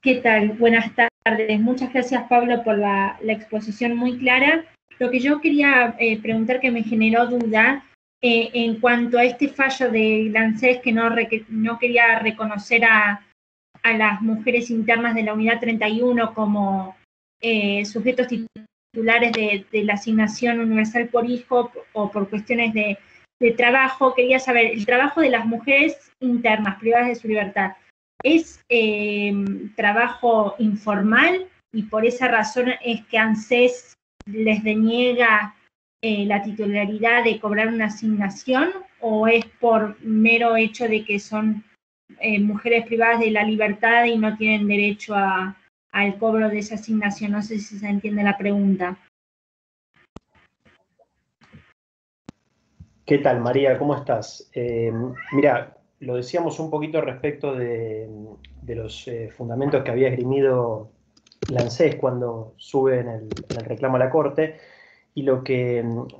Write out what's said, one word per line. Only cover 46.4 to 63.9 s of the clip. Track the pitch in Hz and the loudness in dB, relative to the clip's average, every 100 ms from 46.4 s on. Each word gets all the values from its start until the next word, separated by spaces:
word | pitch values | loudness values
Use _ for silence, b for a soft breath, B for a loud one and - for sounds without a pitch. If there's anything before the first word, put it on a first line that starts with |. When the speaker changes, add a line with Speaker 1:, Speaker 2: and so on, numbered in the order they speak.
| 214 | 0
Speaker 1:
de | 208 | -2
esa | 202 214 | -6 -10
asignación? | - 214 202 202 208 | -4 -2 -2 -4 -4
No | 208 | -4
sé | 214 220 | -4 -8
si | 202 202 | -10 -10
se | 208 | -4
entiende | 202 214 208 | -4 -2 -2
la | 202 202 | -2 -2
pregunta. | 202 202 196 185 180 185 _ _ _ _ _ _ _ _ _ _ _ - _ _ _ _ _ _ _ _ _ _ _ _ _ - _ _ _ _ _ _ - - _ _ _ _ - _ | -2 0 2 0 -2 -8 _ _ _ _ _ _ _ _ _ _ _ -20 _ _ _ _ _ _ _ _ _ _ _ _ _ -20 _ _ _ _ _ _ -20 -20 _ _ _ _ -20 _
Speaker 2:
¿Qué | - 143 | 0 2
tal, | 143 123 | 2 0
María? | 120 135 135 123 | 0 2 2 2
¿Cómo | 143 | 0
estás? | 131 - 117 - - - | -4 -4 -6 -6 -18 -14
Eh, | 131 120 117 117 113 123 127 - | -8 -6 -2 -4 -4 -8 -10 -4
mira, | 139 143 120 117 _ _ _ | 2 2 2 -4 _ _ _
lo | 131 123 | -8 -8
decíamos | 123 175 165 - | -4 -4 -4 -6
un | 160 | -6
poquito | 151 151 156 | -6 -4 -4
respecto | 131 123 147 147 143 | -4 -4 -6 -4 -6
de, | 127 123 113 113 107 110 107 107 101 - - | -4 -4 -6 -6 -8 -12 -16 -18 -20 -20 -20
de | 123 | -12
los, | 117 110 - - | -10 -10 -12 -12
eh, | 117 113 | -10 -12
fundamentos | - 117 117 139 143 | -12 -8 -4 0 0
que | 127 | 0
había | 120 131 | 0 2
esgrimido | 127 123 139 135 127 117 113 110 _ _ _ _ - - | 0 -2 2 2 2 0 -4 -10 _ _ _ _ -14 -6
la | 123 | -2
ansés | 117 - 160 - | -2 2 0 2
cuando | 131 123 120 113 113 _ | -4 -2 -6 -8 -12 _
sube | - 139 135 127 | -6 0 2 0
en | 120 | -2
el, | 113 110 - - | -10 -10 -12 -10
en | 117 | -10
el | 113 | -8
reclamo | 113 131 | -4 -2